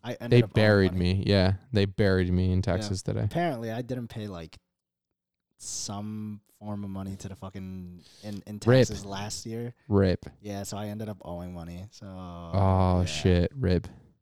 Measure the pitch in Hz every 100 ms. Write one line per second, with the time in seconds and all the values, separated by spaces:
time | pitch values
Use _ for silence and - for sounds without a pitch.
0 | - 123 120 120 110 - 107 101 92 90
1 | 90 98 - 98 92 95 - 107 98 92
2 | 101 92 90 90 92 90 92 87 104 95
3 | - 104 107 170 175 123 117 113 120 127
4 | 117 113 107 87 80 - _ _ _ _
5 | _ _ _ _ _ _ - - - 101
6 | 107 107 107 104 _ _ 104 101 101 95
7 | 98 95 95 95 95 98 95 92 90 87
8 | - - 104 101 - 104 110 131 117 101
9 | 98 98 104 - 117 113 120 - - 101
10 | 92 90 - _ 104 101 101 101 104 151
11 | 110 95 - 87 90 127 85 87 104 -
12 | 98 92 90 85 85 92 98 92 92 90
13 | 87 - 95 87 87 139 92 87 - -
14 | _ _